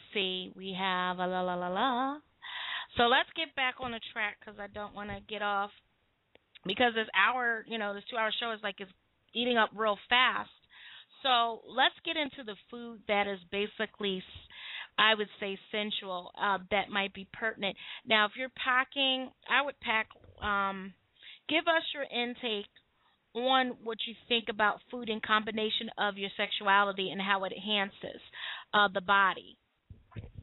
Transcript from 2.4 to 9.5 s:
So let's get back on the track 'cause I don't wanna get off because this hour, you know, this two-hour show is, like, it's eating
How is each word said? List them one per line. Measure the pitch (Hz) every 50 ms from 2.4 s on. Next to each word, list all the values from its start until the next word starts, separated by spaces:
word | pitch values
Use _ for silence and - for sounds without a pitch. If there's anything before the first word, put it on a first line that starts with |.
| - - - - - - - - - - -
So | - 240
let's | 233 254 294 349 - -
get | 339 320 294 -
back | 285 262 254 247 -
on | 262 247
the | 233 226 - -
track | - 233 214 208 202 - -
'cause | 214 208 208
I | 202
don't | 202 202 208 208 202 -
wanna | 202 208 208 202 202 202
get | 214 214 202
off | 208 208 202 196 202 202 - - _ _ _ _ _ _ _ _ _ _ _ _ _ _ - - -
because | 180 - - 254 240 220
this | 226 220 - -
hour, | 190 196 226 247 254 240 233 233 220 220
you | - 226
know, | 226 208 202 202
this | 202 196
two-hour | - 254 226 220 214 208 -
show | 247 233
is, | 220 214 220
like, | 202 196 -
it's | 202 185 - _ _ _ _ _ _ _ -
eating | 226 247 254